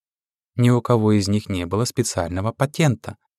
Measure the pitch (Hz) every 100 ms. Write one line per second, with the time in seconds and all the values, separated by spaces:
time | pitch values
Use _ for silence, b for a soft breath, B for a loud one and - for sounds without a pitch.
0 | _ _ _ _ _ - 120 120 - 120
1 | 107 107 98 104 - 92 87 98 123 -
2 | 117 - 85 90 107 - 143 - 156 110
3 | - - _